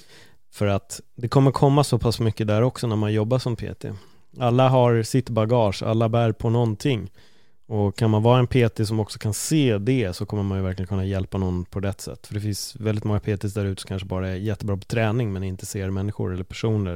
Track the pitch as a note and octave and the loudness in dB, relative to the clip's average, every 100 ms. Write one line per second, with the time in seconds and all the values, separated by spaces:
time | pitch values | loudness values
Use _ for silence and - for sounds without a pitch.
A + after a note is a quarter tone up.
0 | - - - - - - G#2 G2 - - | -12 -20 -20 -20 -20 -4 0 0 -4 -14
1 | - - A#2+ C#3 C3+ - C#3+ C#3+ C#3 A#2+ | -16 -10 0 4 4 4 4 4 4 2
2 | A#2+ - A2+ - G#2+ G#2+ B2 - A#2+ G#2+ | 0 0 0 0 2 2 2 0 -2 0
3 | G#2+ G#2+ G#2+ B2+ B2 A2+ G2 F#2 A2 G2+ | 0 0 0 0 -2 -6 -8 -8 -10 -10
4 | - - - - B2 A#2+ C3 C3 A#2+ A#2 | -16 -20 -20 -2 2 4 6 6 4 4
5 | A2 C3 - A2 A2 B2 G#2+ - G#2+ A2+ | 2 -2 0 0 2 2 2 0 -2 0
6 | A2+ A#2 A2+ - A#2 A#2 A#2 G#2 D3 A2+ | 2 2 2 0 0 2 0 0 -2 -2
7 | F2+ - - - - - - A2 G2+ - | -4 -14 -20 -20 -20 -20 -6 -2 0 2
8 | A2 G#2+ A2+ B2+ B2 C3 A2+ - G#2 A2 | 2 4 6 4 4 2 2 0 -2 -2
9 | G2+ - A2 G2+ - D#3 C3 G2+ G2+ C3 | -4 -4 -4 -4 0 2 2 2 0 0
10 | F#2+ F2 G#2 G#2 G2+ F#2+ F#2+ F#2 F#2 G2 | -2 -4 -6 -2 -2 0 -2 -4 -4 -2
11 | F#2+ F#2+ F#2+ G2 F#2 F2+ F2 G2 G2 - | -2 -2 -2 -2 -2 -2 -4 -6 -6 -6
12 | - - - G#2 G#2+ G2 - - G#2+ G#2+ | -10 -14 -10 -6 -4 -6 -8 -6 -2 -2
13 | G#2+ G#2 - G2+ G#2 G#2 G2 F#2+ - F#2+ | -2 -2 -2 -4 -4 -2 -2 -4 -6 -8
14 | F#2 F#2 F#2+ F#2 G#2+ G2+ G2 G2 - A#2 | -4 -4 -4 -4 -4 -4 -4 -6 -4 -2
15 | A2 A#2+ A2+ F#2+ F#2+ F#2 - G2 F#2+ F#2+ | 0 0 -2 -4 -6 -8 -8 -6 -4 -2
16 | G2+ - G2+ F#2 F2+ - A2+ G#2+ F#2+ | -4 -4 -6 -6 -8 -4 -2 0 -2